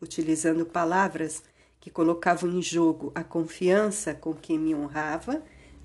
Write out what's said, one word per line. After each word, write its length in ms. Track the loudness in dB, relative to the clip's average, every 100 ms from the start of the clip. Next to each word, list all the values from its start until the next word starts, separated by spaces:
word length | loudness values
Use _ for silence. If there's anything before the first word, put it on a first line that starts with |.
utilizando 640 | -10 -4 0 0 2 0 0
palavras 760 | -2 2 2 2 0 -6 -8 -16 _ _ _
que 100 | -12
colocavam 600 | 0 2 4 2 2 0
em 100 | -2
jogo 500 | -2 2 2 2 -6 -8
a 80 |
confiança 920 | -4 -4 -4 0 4 4 4 -2 -6
com 200 | -6 -6
que 240 | -8 -2 0
me 160 | 0 0
honrava, 680 | -2 -4 -4 -4 -4 -6 -6 -20 -20 -20